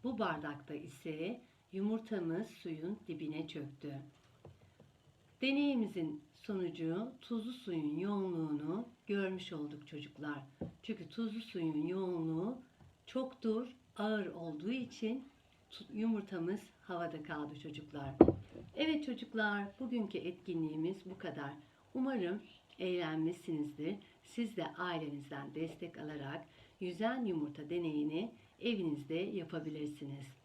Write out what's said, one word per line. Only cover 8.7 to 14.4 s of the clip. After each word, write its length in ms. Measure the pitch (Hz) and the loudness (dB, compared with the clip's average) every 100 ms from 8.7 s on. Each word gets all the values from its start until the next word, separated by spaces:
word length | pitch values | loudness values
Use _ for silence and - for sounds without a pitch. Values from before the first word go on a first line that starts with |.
| 196 240 - - | 0 -2 -10 0
görmüş 460 | 202 190 185 - | 2 2 -2 -4
olduk 340 | 160 147 151 - | -4 -4 -6 -10
çocuklar. 560 | 147 143 - 151 143 135 - - - | -10 -10 -6 -4 -4 -8 -8 -8 -6
Çünkü 260 | - 214 165 | -6 -6 -4
tuzlu 320 | - 226 220 | -2 -2 -2
suyun 460 | - 185 160 151 160 | -4 0 2 4 2
yoğunluğu 760 | 190 185 175 160 160 202 254 - - - _ - | 2 2 2 2 2 2 -2 -10 -20 -20 _ -4
çoktur, 600 | 254 262 - 226 220 247 - - | -2 -2 0 2 2 0 -10 -16
ağır 300 | - 208 214 | -2 2 2
olduğu 460 | 180 165 | 0 -4